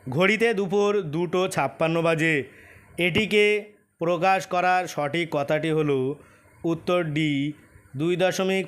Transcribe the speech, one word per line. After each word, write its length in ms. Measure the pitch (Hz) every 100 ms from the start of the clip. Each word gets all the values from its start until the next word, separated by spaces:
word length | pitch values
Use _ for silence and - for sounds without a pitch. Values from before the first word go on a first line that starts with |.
| 131 131
ঘড়িতে 320 | 190 214 226
দুপুর 360 | 196 196 202 202 208 165
দুটো 260 | 151 175 180 185
ছাপ্পান্ন 420 | 180 139 - 160 165 165
বাজে, 280 | 165 160 151 131 - - - - - 175
এটিকে 380 | 175 208 208 208 208 208 - _ -
প্রকাশ 400 | 170 175 185 190 -
করার 360 | 180 180 185 175
সঠিক 320 | - 147 160 165 151
কথাটি 340 | 139 156 160 156
হলো, 200 | 151 139 131 147 - - _ - 165
উত্তর 280 | 165 - 180 165 147
ডি, 160 | 156 139 147 147 - - - 131
দুই 160 | 165 175
দশমিক 480 | 185 185 190 190